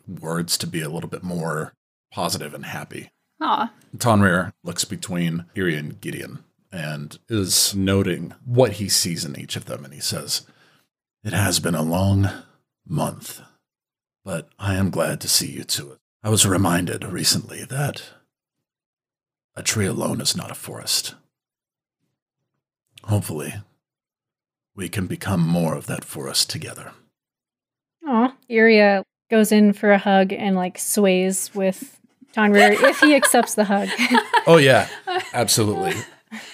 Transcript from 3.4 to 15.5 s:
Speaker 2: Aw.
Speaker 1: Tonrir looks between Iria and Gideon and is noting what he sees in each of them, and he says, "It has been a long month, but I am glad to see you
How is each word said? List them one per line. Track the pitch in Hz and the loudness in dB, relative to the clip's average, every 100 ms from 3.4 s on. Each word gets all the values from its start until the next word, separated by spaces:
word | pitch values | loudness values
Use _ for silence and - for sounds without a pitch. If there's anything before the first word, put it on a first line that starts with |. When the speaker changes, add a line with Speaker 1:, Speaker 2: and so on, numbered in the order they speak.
Speaker 2:
Aw. | 302 208 233 - _ - | -4 -2 -4 -10 _ -4
Speaker 1:
Tonrir | 120 107 98 87 87 - | 2 4 4 2 -2 -8
looks | 85 85 - | -10 -8 -8
between | 87 - 87 85 82 - 101 | -8 -8 -4 -2 -4 -8 -4
Iria | 90 76 | -2 -2
and | 73 - | -6 -12
Gideon | 78 71 67 - - _ _ | -12 -12 -12 -16 -20 _ _
and | 90 76 73 73 - - | -12 -10 -10 -12 -16 -6
is | 110 90 - - 101 | -4 0 0 0 0
noting | 95 98 92 78 82 - | 2 2 0 -4 -8 -14
what | 123 120 120 | 0 2 2
he | 98 98 | 0 -2
sees | - 95 82 78 | -2 -2 -4 -8
in | 67 | -10
each | 73 - | -12 -12
of | - | -10
them, | 62 67 | -12 -14
and | |
he | 73 | -10
says, | - 80 71 - - _ _ _ _ _ _ _ | -6 -6 -6 -8 -8 _ _ _ _ _ _ _
"It | 107 | -4
has | - 98 80 | 0 0 0
been | 82 82 | -2 -2
a | |
long | 80 87 98 98 98 - - _ _ _ - | 0 0 2 2 2 -2 -16 _ _ _ -6
month, | - - - - - - _ _ _ _ _ _ _ 98 | -4 -4 -6 -16 -18 -20 _ _ _ _ _ _ _ -10
but | 85 - - | -10 -10 -8
I | 101 95 | -4 0
am | 95 | 0
glad | 80 76 76 | 0 -2 -4
to | - | -2
see | - | -2
you | 87 | -2